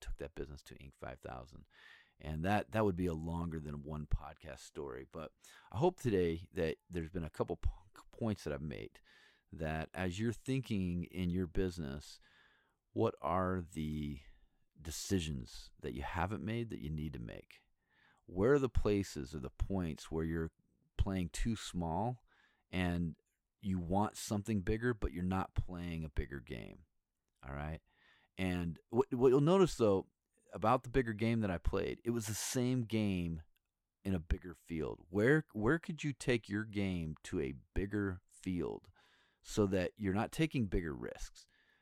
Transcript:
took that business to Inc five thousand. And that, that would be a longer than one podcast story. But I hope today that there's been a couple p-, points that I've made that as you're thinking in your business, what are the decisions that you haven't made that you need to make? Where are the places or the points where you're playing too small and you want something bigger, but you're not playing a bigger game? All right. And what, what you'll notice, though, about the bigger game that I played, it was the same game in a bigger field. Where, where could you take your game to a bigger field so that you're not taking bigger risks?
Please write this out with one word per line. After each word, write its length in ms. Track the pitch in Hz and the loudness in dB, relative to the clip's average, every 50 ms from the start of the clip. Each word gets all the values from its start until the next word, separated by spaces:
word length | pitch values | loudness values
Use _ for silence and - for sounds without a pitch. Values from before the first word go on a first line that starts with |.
took 160 | - - - - | -8 -8 -6 -6
that 160 | 71 69 - | -6 -8 -6
business 280 | 73 71 73 71 69 | -8 -8 -8 -8 -14
to 120 | - - - | -14 -18 -18
Inc 180 | - 67 67 - _ | -16 -16 -18 -16 _
five 180 | - - 65 - | -12 -12 -12 -12
thousand. 440 | - - 64 62 62 64 - - - _ _ - - - - - - _ _ _ | -12 -12 -12 -12 -14 -16 -18 -20 -20 _ _ -20 -20 -20 -20 -20 -20 _ _ _
And 220 | - 76 78 78 80 | -8 -6 -4 -2 0
that, 280 | 95 107 104 - - | 2 2 0 0 0
that 120 | - 110 110 | 0 2 2
would 120 | 104 90 | 2 2
be 100 | 87 90 | 2 0
a 80 | 90 80 | 0 0
longer 460 | 80 80 82 85 85 85 85 80 80 | -2 -2 -2 -2 -2 -2 -2 -4 -6
than 240 | 73 73 73 71 69 | -6 -6 -8 -8 -8
one 220 | 76 76 76 73 | -8 -8 -8 0
podcast 540 | - - - 73 73 78 - - 78 65 - | 0 0 0 0 -8 -16 -14 -14 -14 -14 -14
story. 460 | - - _ 80 73 67 62 64 67 - | -16 -12 _ -8 -8 -8 -8 -10 -12 -12
But 200 | - 82 78 - - _ - - - - - - | -12 -12 -12 -12 -14 _ -20 -20 -20 -20 -18 -10
I 60 | - | -2
hope 240 | 104 156 180 180 - | 2 2 2 0 0
today 480 | - 123 101 92 90 85 82 82 92 - - | 0 2 4 4 4 4 2 -2 -6 -8 -2
that 220 | - 82 80 - - _ _ | 0 0 0 0 -4 _ _
there's 200 | 87 87 80 78 | -4 -4 -4 -4
been 140 | 90 87 82 | -4 -6 -6
a 60 | 78 | -6
couple 260 | - - 123 - 85 | -4 -4 -2 -2 -2
p-, 140 | - - - - - - - _ - - - - - | 0 0 0 0 0 -12 -20 _ -20 -20 -20 -8 -4
points 260 | 117 110 101 - - | -2 -2 -2 -2 -2
that 80 | 80 | -4
I've 80 | 73 67 | -4 -4
made 400 | 76 76 62 50 53 - - - - - - - - - _ _ _ _ | -4 -6 -6 -8 -10 -12 -14 -20 -20 -20 -20 -20 -20 -20 _ _ _ _
that 360 | - 78 80 78 78 80 80 - - | -8 -4 -2 -2 -2 -2 -4 -6 -4
as 260 | - 95 92 87 98 | -2 -2 -2 0 0
you're 120 | 110 120 | 0 0
thinking 760 | 107 - - - 131 135 120 - 113 98 92 87 87 87 85 - | -2 -2 -4 -2 -2 -2 0 0 0 0 2 2 0 -2 -2 -4
in 200 | - 90 92 87 | -4 -2 0 0
your 160 | 85 92 92 | 2 0 0
business, 760 | 80 - 98 95 92 85 85 78 67 69 73 - - - - - _ _ _ _ _ _ _ _ _ _ _ _ _ | 0 2 0 0 0 0 -4 -6 -6 -6 -8 -10 -14 -20 -20 -20 _ _ _ _ _ _ _ _ _ _ _ _ _
what 220 | _ 107 110 110 - - | _ 0 0 0 0 -2
are 420 | - 71 85 92 92 90 92 92 85 82 85 | -2 0 2 4 4 4 2 0 -2 -4 -4
the 440 | 80 78 76 76 76 73 73 71 69 - - - _ - _ _ _ _ _ _ - | -4 -2 -2 -2 -2 -2 -4 -6 -8 -12 -18 -20 _ -20 _ _ _ _ _ _ -12
decisions 920 | 76 80 76 - - - 101 92 80 78 73 64 58 - - - - - - - | -10 -8 -8 -6 -2 0 0 2 2 0 -4 -6 -6 -10 -14 -16 -16 -16 -18 -10
that 140 | - 71 60 | -8 -6 -6
you 80 | 64 | -4
haven't 420 | 78 - - 87 82 95 107 78 - | -4 -4 -2 -2 0 -2 -2 -4 -4
made 260 | 104 113 117 120 107 | -4 -4 -4 -4 -6
that 100 | - - | -8 -8
you 100 | 64 76 | -6 -6
need 240 | 78 76 78 78 67 | -4 -4 -4 -4 -6
to 40 | 62 | -8
make? 440 | 57 53 50 50 - _ - - _ _ _ _ _ _ _ _ _ _ _ _ _ | -10 -10 -12 -14 -16 _ -20 -20 _ _ _ _ _ _ _ _ _ _ _ _ _
Where 260 | - 85 90 98 127 | -6 0 4 6 6
are 60 | 143 143 | 8 6
the 80 | 135 120 | 6 4
places 680 | - - - 107 104 101 95 - - 76 67 60 82 | 2 4 4 6 4 4 2 0 -4 -8 -8 -6 -6
or 60 | 76 | -8
the 100 | 64 65 | -8 -8
points 580 | - - - - 95 95 87 82 73 - - - | -4 -4 -4 -2 0 -2 -2 -2 -4 -6 -8 -4
where 160 | 78 80 80 | -2 -2 0
you're 280 | 80 82 82 82 82 - _ _ _ _ _ _ _ _ | 0 0 -2 -2 -4 -6 _ _ _ _ _ _ _ _
playing 340 | - - 101 95 92 87 82 | 0 2 2 2 0 -2 -2
too 240 | - - - 117 110 | -2 0 0 0 0
small 640 | - - - - 87 82 82 80 92 107 123 127 - _ _ _ _ _ _ _ _ _ _ | -2 -6 -6 -4 -2 -2 0 0 0 0 -2 -4 -6 _ _ _ _ _ _ _ _ _ _
and 460 | - 90 90 87 87 85 87 80 76 - _ _ _ _ _ _ _ _ | -2 0 0 2 2 0 0 -2 -4 -8 _ _ _ _ _ _ _ _
you 200 | - 98 92 90 | -2 -2 -2 0
want 360 | 85 80 92 98 104 - - | 0 2 4 4 4 2 0
something 440 | - - - 110 101 101 113 110 101 | -6 -4 -2 -2 -2 0 0 0 0
bigger, 340 | 87 104 110 107 117 123 117 | 2 0 0 2 2 0 0
but 180 | 101 - 71 | 0 -2 -4
you're 120 | 67 87 90 | -2 -2 0
not 300 | 92 92 92 92 - - | 0 2 0 0 0 -2
playing 500 | - - - 90 87 87 87 85 82 80 | -2 -2 -2 -6 -6 -6 -4 -4 -4 -6
a 60 | 76 | -2
bigger 280 | - - 78 65 69 67 | -2 -2 -2 -2 -6 -10
game? 420 | 58 - 67 57 50 50 50 50 85 _ _ _ _ _ _ _ _ _ _ _ - | -8 -8 -10 -8 -8 -12 -14 -18 -20 _ _ _ _ _ _ _ _ _ _ _ -12
All 100 | 65 69 | -8 -6
right. 260 | 71 76 78 80 - - _ _ _ _ _ _ _ _ _ _ - | -6 -4 -6 -6 -8 -10 _ _ _ _ _ _ _ _ _ _ -2
And 400 | 95 92 90 90 87 85 78 - _ _ | 0 0 0 0 -2 -2 -4 -6 _ _
what, 220 | 117 113 - - 131 | 2 2 2 2 2
what 160 | 120 123 131 | 6 6 8
you'll 100 | 123 143 | 8 8
notice, 340 | 143 160 185 196 185 151 - | 6 6 8 6 6 4 4
though, 320 | - 117 104 98 95 - - _ _ _ _ _ _ _ - - | 4 4 6 6 4 2 -4 _ _ _ _ _ _ _ -14 -6
about 300 | 98 104 107 127 131 - | 0 4 4 4 4 2
the 60 | 120 | 0
bigger 220 | 117 135 127 113 | 0 2 2 2
game 280 | 107 98 117 113 117 113 | 0 2 2 2 4 2
that 100 | 107 95 | 2 0
I 80 | 87 82 | 0 0
played, 400 | - - - 95 85 67 64 - - | 0 0 2 2 0 0 -4 -2 -2
it 60 | 117 | 0
was 160 | 120 117 104 | 0 0 -2
the 80 | 107 107 | -4 -4
same 480 | - - - - 131 123 127 127 127 | -4 -4 -2 0 2 2 2 2 0
game 600 | 117 104 110 110 107 101 95 90 87 82 82 80 80 - _ _ _ _ _ _ _ _ _ _ _ | 0 0 0 2 2 2 2 0 0 -2 -2 -4 -8 -12 _ _ _ _ _ _ _ _ _ _ _
in 100 | 98 95 | -2 -2
a 60 | 87 | -2
bigger 340 | 82 - 92 92 - 90 82 - _ | 0 0 -2 -2 -2 -10 -12 -14 _
field. 340 | - 85 78 73 60 53 - - - | -4 -2 -2 -2 -2 -4 -8 -12 -2
Where, 340 | 90 104 107 131 151 156 - - | 2 4 6 6 6 6 2 -2
where 280 | - 107 104 120 156 170 | -4 0 2 4 2 2
could 240 | - - 165 143 - | 0 -6 -8 -4 -4
you 80 | 151 | -4
take 360 | 131 - - - 123 117 - - | -4 -2 0 2 2 2 0 -2
your 160 | 101 104 110 | -2 -2 -2
game 520 | 113 104 101 98 95 92 87 80 78 76 - - | -2 -2 0 0 0 0 0 -2 -4 -6 -8 -8
to 160 | - - 90 | -4 -2 -2
a 140 | 71 65 67 64 - _ _ | -2 -2 -4 -8 -12 _ _
bigger 460 | 90 92 101 104 104 101 98 90 90 - _ | -2 -2 0 0 0 0 0 -2 -4 -10 _
field 580 | - - - 92 92 85 73 55 52 50 - - _ _ _ _ _ _ _ _ _ _ | -20 -8 -4 -2 -2 0 0 -2 -4 -6 -12 -18 _ _ _ _ _ _ _ _ _ _
so 240 | _ - - 110 104 | _ -2 2 4 4
that 260 | 98 95 92 90 82 - | 4 4 2 2 0 -2
you're 160 | - 104 95 92 | -2 0 0 2
not 180 | 104 110 - | 2 0 -2
taking 340 | - - 160 156 - 139 113 | 0 0 0 2 2 0 0
bigger 260 | 92 - 98 85 78 | 2 0 0 0 -2
risks? 540 | 69 60 58 - - - - - - - - _ _ _ _ _ _ _ | -4 -4 -6 -8 -8 -8 -10 -12 -12 -20 -20 _ _ _ _ _ _ _